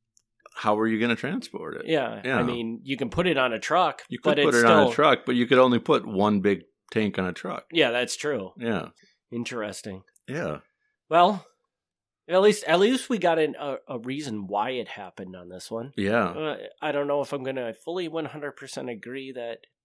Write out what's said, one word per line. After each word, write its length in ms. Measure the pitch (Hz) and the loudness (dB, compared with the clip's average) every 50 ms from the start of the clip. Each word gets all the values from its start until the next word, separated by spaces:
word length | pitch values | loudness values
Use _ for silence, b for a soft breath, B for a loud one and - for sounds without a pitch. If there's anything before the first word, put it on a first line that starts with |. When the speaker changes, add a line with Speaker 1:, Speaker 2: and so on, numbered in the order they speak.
| _ _ _ _ _ _ _ _ - - _ | _ _ _ _ _ _ _ _ -20 -20 _
Speaker 1:
how 220 | - - 110 107 107 | -4 -2 0 0 2
are 80 | 110 113 | 2 0
you 100 | 110 107 | 0 0
gonna 160 | 113 120 113 - | 0 0 -2 -2
transport 580 | - 131 180 262 - - - - 80 80 - | -4 -6 -6 -6 -8 -10 -12 -12 -10 -10 -10
it? 80 | - - - | -10 -6 -2
Speaker 2:
Yeah, 340 | 160 147 131 113 110 107 101 | -2 -2 -2 -4 -6 -8 -4
Speaker 1:
Yeah. 140 | 123 135 117 | -2 0 0
Speaker 2:
I 40 | - | 0
mean, 360 | 123 120 120 117 113 113 - - | 0 -2 -4 -6 -6 -8 -10 -8
you 120 | 135 135 127 | -8 -6 -6
can 120 | 135 117 | -6 -4
put 180 | - - 175 185 | -2 -2 0 0
it 100 | 160 139 | 2 2
on 140 | 131 123 | 0 0
a 80 | 113 110 | -2 -4
truck, 440 | - - 151 175 185 151 135 - - - | -4 0 2 2 2 2 -2 -4 -10 -12
Speaker 1:
You 100 | - - | -10 -2
could 160 | - 156 147 - | 0 2 2 4
Speaker 2:
but 60 | - | 4
Speaker 1:
put 120 | 156 127 | 4 6
Speaker 2:
it's 80 | 120 117 | 6 6
Speaker 1:
it 20 | |
on 60 | 117 | 8
a 100 | 110 104 104 | 8 8 6
Speaker 2:
still 80 | 123 117 | 6 4
Speaker 1:
truck, 320 | - 147 151 127 117 - | 4 4 4 4 2 2
but 100 | - 123 | 0 0
you 100 | 120 120 117 | 2 4 6
could 120 | 135 127 | 8 8
only 200 | 131 127 123 117 | 8 8 6 4
put 280 | - - 151 123 - 113 | 4 2 2 2 2 0
one 320 | 107 95 101 107 107 101 | 0 2 2 4 4 4
big 220 | 92 101 101 92 - _ _ _ _ _ | 4 2 2 0 -2 _ _ _ _ _
tank 280 | - 113 107 101 95 - | -2 -2 -2 0 -2 -2
on 60 | 92 | -4
a 80 | 90 87 | -4 -4
truck. 320 | - - 185 170 - - _ | -6 -8 -8 -8 -8 -10 _
Speaker 2:
Yeah, 200 | 165 170 147 123 | 2 4 4 4
that's 240 | 117 123 123 120 - | 4 0 0 -2 -4
true. 360 | - - 147 143 117 95 90 - - | -4 -4 -4 -2 -4 -4 -8 -10 -6
Speaker 1:
Yeah. 300 | 120 117 110 90 80 85 - b b b b b _ _ | -4 -2 -2 -2 -4 -6 -12 b b b b b _ _
Speaker 2:
Interesting. 720 | 120 117 120 - 127 117 107 104 95 - - 110 95 95 95 _ _ _ _ - | -8 -8 -6 -6 -6 -6 -6 -6 -8 -10 -12 -12 -12 -14 -16 _ _ _ _ -10
Speaker 1:
Yeah. 320 | 127 160 175 160 151 - - _ _ _ _ _ _ _ _ - | -8 -6 -6 -6 -6 -8 -12 _ _ _ _ _ _ _ _ 0
Speaker 2:
Well, 360 | 156 170 175 190 208 185 - _ _ _ _ _ _ _ _ _ _ _ _ _ _ _ _ - | 4 4 6 4 4 0 -8 _ _ _ _ _ _ _ _ _ _ _ _ _ _ _ _ 0
at 140 | 170 185 | 4 6
least, 220 | 196 214 202 202 - | 6 6 4 4 2
at 160 | - 160 175 | 2 4 4
least 300 | 196 226 262 254 - - | 4 4 2 0 -2 -2
we 100 | 247 208 | -2 0
got 180 | 170 175 165 160 | 2 2 4 4
an, 180 | 156 147 131 - | 2 0 -2 -4
a, 160 | 143 143 131 - - - | -6 -6 -8 -8 -8 -10
a 120 | 135 123 | -10 -8
reason 480 | 110 123 135 143 151 135 110 107 98 92 | -8 -8 -8 -6 -6 -8 -8 -8 -6 -4
why 240 | 101 101 107 127 | -2 -2 -2 -2
it 160 | 131 123 107 - | -4 -6 -6 -8
happened 480 | - - 101 90 - - 98 92 92 | -10 -14 -14 -16 -14 -14 -14 -14 -14
on 140 | 90 87 87 | -16 -16 -14
this 200 | 92 92 - - | -14 -14 -12 -10
one. 240 | 113 113 120 143 139 | -8 -8 -8 -8 -6
Speaker 1:
Yeah. 340 | - 98 98 110 120 104 87 | -4 -2 0 2 2 0 0
Speaker 2:
Uh, 280 | 87 - 156 151 135 95 101 - - _ | -2 -4 -6 -6 -6 -8 -10 -16 -12 _
I 100 | - 156 | -6 -4
don't 160 | 143 143 143 143 | -2 -2 0 0
know 140 | 143 143 | 0 -2
if 100 | 139 - | -2 -2
I'm 120 | 143 139 127 | -6 -6 -6
gonna 300 | 131 135 131 123 113 110 | -6 -6 -4 -6 -6 -8
fully 340 | - - - 170 185 180 160 | -10 -10 -8 -6 -6 -6 -6
one 180 | 151 165 156 | -6 -6 -6
hundred 280 | 131 147 156 147 143 131 | -8 -8 -10 -10 -12 -12
percent 340 | - 139 131 - 139 135 127 | -12 -16 -14 -12 -10 -8 -8
agree 420 | 120 104 - 120 127 135 135 135 | -10 -10 -12 -12 -12 -12 -12 -12
that, 280 | 127 123 120 117 113 - _ _ _ _ _ | -10 -10 -10 -10 -10 -12 _ _ _ _ _